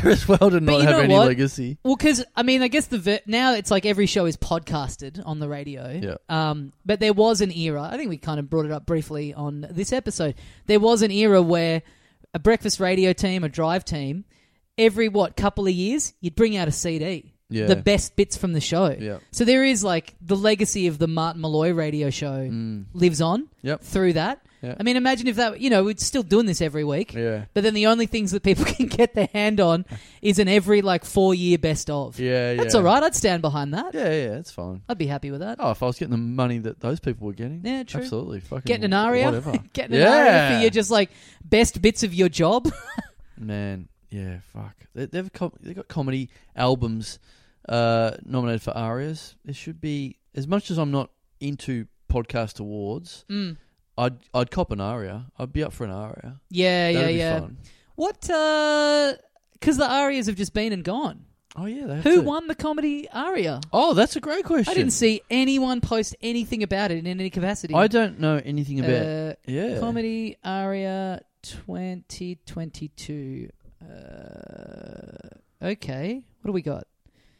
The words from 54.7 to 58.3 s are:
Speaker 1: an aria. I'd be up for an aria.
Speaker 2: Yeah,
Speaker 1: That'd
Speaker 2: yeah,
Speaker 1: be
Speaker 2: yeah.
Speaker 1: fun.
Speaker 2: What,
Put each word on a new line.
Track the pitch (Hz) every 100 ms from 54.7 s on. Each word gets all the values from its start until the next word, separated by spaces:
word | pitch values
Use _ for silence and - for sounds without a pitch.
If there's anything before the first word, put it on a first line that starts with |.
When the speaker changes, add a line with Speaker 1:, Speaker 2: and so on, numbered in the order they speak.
Speaker 1:
an | 101
aria. | 98 120 95 104 127 -
I'd | 127
be | 151
up | 151
for | -
an | 113
aria. | 95 107 - - 139 _
Speaker 2:
Yeah, | 180 185 180 170
Speaker 1:
That'd | 170
Speaker 2:
yeah, | 165
Speaker 1:
be | 165
Speaker 2:
yeah. | 165 160
Speaker 1:
fun. | 165 - - - _ -
Speaker 2:
What, | 349 - -